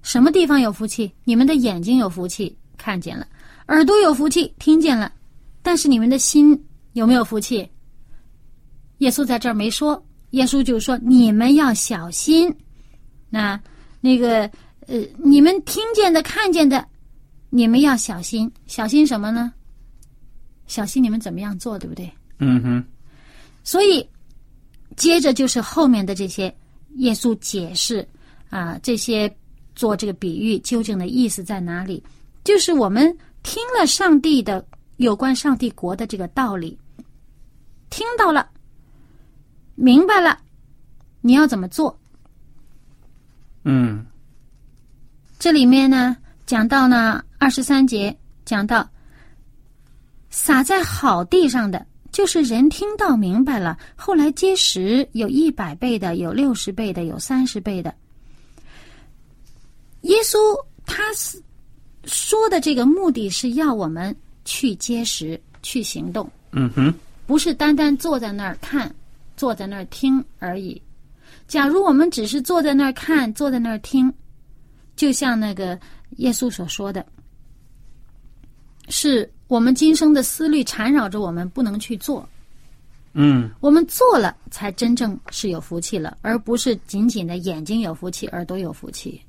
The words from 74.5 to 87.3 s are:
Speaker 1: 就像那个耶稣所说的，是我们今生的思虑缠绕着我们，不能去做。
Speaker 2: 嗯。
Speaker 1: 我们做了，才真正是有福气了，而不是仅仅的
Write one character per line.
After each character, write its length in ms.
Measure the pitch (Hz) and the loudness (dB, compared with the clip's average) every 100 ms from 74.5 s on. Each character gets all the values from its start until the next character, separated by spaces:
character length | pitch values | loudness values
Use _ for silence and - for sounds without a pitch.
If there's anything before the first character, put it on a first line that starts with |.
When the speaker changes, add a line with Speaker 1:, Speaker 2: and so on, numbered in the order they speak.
| - - - - | -20 -20 -20 -20
Speaker 1:
就 160 | - 294 | -2 0
像 280 | 262 269 233 | 0 -2 -2
那 140 | 214 | -4
个 240 | 185 185 180 - - - - | -6 -8 -8 -12 -20 -20 -6
耶 120 | 254 | -4
稣 180 | 220 247 | -2 -4
所 160 | - 170 | -6 -10
说 240 | - 196 | -8 -8
的， 120 | 190 - - - _ - - - - - - - - - - - - - - - | -10 -12 -20 -20 _ -20 -20 -20 -20 -20 -20 -20 -20 -20 -20 -20 -20 -20 -20 -10
是 400 | - 302 254 - - - | -4 0 0 -2 -12 -4
我 100 | 240 | 0
们 160 | 233 | 2
今 220 | 262 311 311 | 4 4 4
生 160 | 311 | 4
的 80 | 294 | 4
思 240 | 254 - 311 | 2 -4 0
虑 160 | 302 | 0
缠 300 | 240 - 220 | -2 -4 0
绕 160 | 285 208 | 0 0
着 120 | 208 | -6
我 120 | 196 | -6
们， 160 | 170 180 | -6 -8
不 120 | - | -4
能 160 | 240 208 | -4 -4
去 200 | - 220 | -8 -10
做。 300 | - 285 - - - - - - - - - | -6 -8 -8 -20 -20 -20 -20 -20 -20 -20 -14
Speaker 2:
嗯。 360 | 147 147 135 117 - | 0 2 2 -2 -2
Speaker 1:
我 100 | 285 | 4
们 160 | 302 339 | 4 2
做 280 | - 508 370 | 2 4 4
了， 200 | 196 - - | 0 -6 -18
才 220 | - 202 | -12 -12
真 240 | 185 233 | -4 -2
正 240 | 240 233 196 - | 0 -2 -6 -12
是 160 | - 208 | -10 -6
有 120 | 165 | -8
福 200 | 147 170 | -8 -10
气 180 | 170 196 | -8 -8
了， 180 | 156 - | -8 -10
而 160 | 220 233 | -6 -4
不 180 | 220 233 | -2 -4
是 200 | 262 208 - | -2 -4 -6
仅 220 | 196 226 | -2 -2
仅 180 | 226 | -2
的 100 | 170 | -6